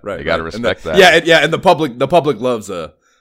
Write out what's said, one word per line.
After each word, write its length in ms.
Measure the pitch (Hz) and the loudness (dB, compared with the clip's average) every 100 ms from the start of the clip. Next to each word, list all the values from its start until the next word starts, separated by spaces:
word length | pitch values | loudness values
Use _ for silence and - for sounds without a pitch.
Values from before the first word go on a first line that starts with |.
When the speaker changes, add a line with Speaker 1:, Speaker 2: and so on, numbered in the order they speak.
Speaker 1:
right, 160 | 101 87 | -10 -8
Speaker 2:
You 60 | 76 | -4
gotta 160 | 82 | -4
Speaker 1:
right. 100 | 82 | -4
Speaker 2:
respect 320 | 107 117 95 82 | -6 -4 -4 -2
Speaker 1:
And 100 | 80 | 4
the, 20 | |
Speaker 2:
that. 20 | |
Speaker 1:
yeah, 180 | 180 165 | 4 4
and, 80 | 165 | 2
yeah, 100 | 160 | 2
and 100 | 151 | 2
the 60 | 160 | 0
public, 380 | 185 156 156 120 | 2 2 0 -4
the 80 | 135 | 0
public 320 | 175 147 104 | 2 2 -2
loves 300 | 127 117 98 | -2 -4 -6
a, 240 | 90 78 _ _ _ | -10 -12 _ _ _